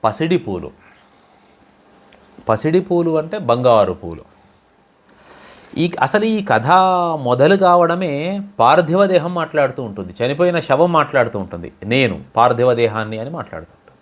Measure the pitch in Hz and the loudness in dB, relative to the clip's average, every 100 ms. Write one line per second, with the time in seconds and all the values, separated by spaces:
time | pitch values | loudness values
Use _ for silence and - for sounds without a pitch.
0 | - 208 160 170 - 90 76 - _ _ | -2 -2 -2 -2 -4 -10 -10 -18 _ _
1 | _ _ _ _ _ _ _ _ _ _ | _ _ _ _ _ _ _ _ _ _
2 | _ _ _ - - 110 151 175 185 175 | _ _ _ -14 -4 -2 0 0 0 -2
3 | 170 160 160 214 123 120 127 113 95 90 | 0 -2 -4 -8 -2 0 4 4 2 -2
4 | 87 80 - _ _ _ _ _ _ _ | -10 -14 -18 _ _ _ _ _ _ _
5 | _ _ _ - - - - - 170 - | _ _ _ -20 -20 -20 -14 -4 -4 -2
6 | - 208 220 220 202 113 120 185 185 180 | 0 0 0 -2 0 0 4 4 4 2
7 | 175 156 127 123 147 196 185 175 170 175 | 0 -2 -2 2 4 4 4 4 4 0
8 | 185 143 165 202 202 - 117 156 160 180 | -4 -4 -6 -8 -10 2 4 4 2 2
9 | 196 180 160 175 160 151 135 131 120 101 | 2 2 0 -6 -4 -2 -2 -2 -10 -10
10 | 90 87 120 143 175 170 160 139 175 170 | -12 -4 -4 0 0 0 -2 2 2 2
11 | 147 135 117 107 92 90 82 - 101 127 | 0 0 0 -2 -8 -10 -14 -14 -2 0
12 | 127 82 67 - 123 120 127 117 117 107 | 0 -2 -6 2 2 4 0 2 0 -2
13 | 107 110 120 165 110 82 82 _ _ _ | -6 -8 -10 -12 -12 -14 -16 _ _ _